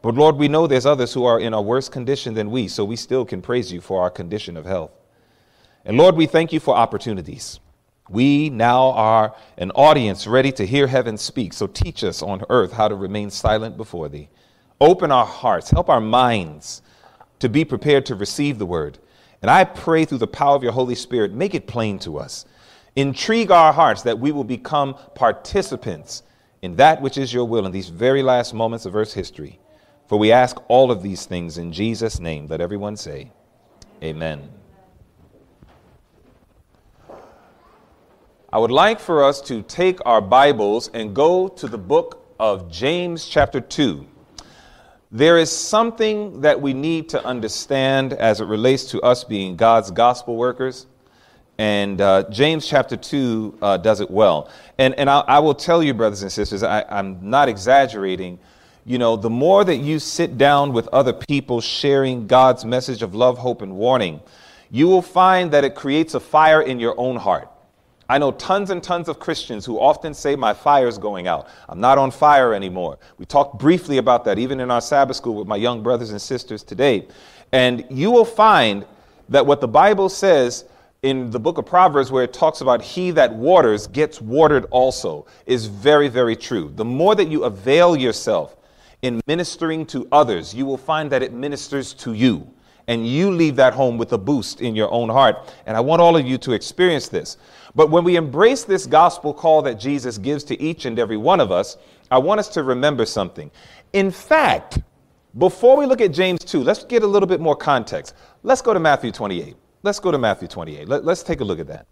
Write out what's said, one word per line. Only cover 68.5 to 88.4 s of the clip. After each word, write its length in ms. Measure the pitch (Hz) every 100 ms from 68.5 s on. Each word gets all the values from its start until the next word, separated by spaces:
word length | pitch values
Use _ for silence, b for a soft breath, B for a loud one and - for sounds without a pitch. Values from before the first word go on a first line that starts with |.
| 190 196
and 140 | 180
tons 260 | 165 175 165
of 80 | 151
Christians 480 | - 165 - 107 110
who 140 | 107
often 340 | 131 151 160
say, 220 | 147 147 139
"My 180 | 117
fire's 460 | 104 147 143 123 107
going 280 | 104 98 90
out. 200 | 80 - B B
I'm 120 | 85
not 180 | 120 135
on 140 | 135
fire 420 | - 147 147 123
anymore." 460 | 104 98 90 85 69 b _
We 80 | 90
talked 320 | 143 143 104
briefly 400 | 143 175 175 135
about 280 | 117 120 110
that, 120 | 98
even 220 | 127 135
in 100 | 127
our 100 | 120
Sabbath 360 | - 143 135 131
school 180 | 120
with 140 | 104 98
my 80 | 104
young 260 | 117 117
brothers 300 | 110 120 113
and 100 | 104
sisters 400 | - 127 - 107
today. 460 | - 98 139 104 - B B B B
And 320 | 131 127 123 -
you 220 | 131 185
will 120 | 240
find 600 | 226 - 220 185 113 101 - b b b -
that 180 | 135 135
what 120 | 143
the 80 | 123
Bible 420 | 139 196 202 190
says 560 | - 196 156 123 120 - b b _
in 300 | 135 135 123
the 80 | 117
book 180 | 113 165
of 80 | -
Proverbs, 460 | 175 185 143 127
where 120 | 131
it 80 | 123
talks 300 | - 160 -
about, 220 | 131 120
"He 260 | - - 180
that 240 | 160 123
waters 540 | 110 135 185 127 104 104
gets 340 | 98 151 -
watered 460 | 110 135 156 143 -
also," 560 | 127 131 - 95 76 - b -
is 180 | 123 110
very, 420 | 101 123 151 143
very 280 | 120 120 113
true. 360 | - 113 76 76
The 100 | 110
more 300 | 127 185 208
that 120 | 165
you 160 | 156
avail 520 | 123 98 107 151 175 156
yourself 600 | 127 - - 95